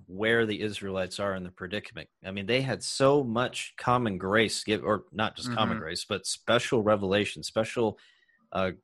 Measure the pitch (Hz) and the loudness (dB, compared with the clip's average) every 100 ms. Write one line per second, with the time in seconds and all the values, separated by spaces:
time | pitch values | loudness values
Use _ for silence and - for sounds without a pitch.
0 | - 95 110 117 113 101 107 101 98 95 | -14 -2 2 4 2 0 -4 -4 -6 -4
1 | 92 - 101 95 90 - 92 104 - 110 | -4 -4 -4 -4 -8 -10 -8 -8 -8 -12
2 | - _ 95 98 98 127 135 104 - - | -14 _ -10 -6 0 0 0 -4 -4 2
3 | 139 147 127 113 123 - - - - 123 | 6 6 4 0 -2 -4 -10 -4 2 2
4 | 117 90 95 110 104 - - 104 76 101 | 2 -2 2 4 4 0 -2 0 2 0
5 | - - 107 - 127 117 107 110 80 90 | -2 -4 -4 -4 -6 0 0 0 -6 -8
6 | - 98 - - - 117 - 127 104 104 | -4 -6 -4 -4 2 2 4 2 4 2
7 | 98 101 98 - - 110 110 - 110 101 | 4 2 2 -2 -4 -2 -2 0 0 -2
8 | _ _ _ _ _ 92 92 90 | _ _ _ _ _ -2 -2 -4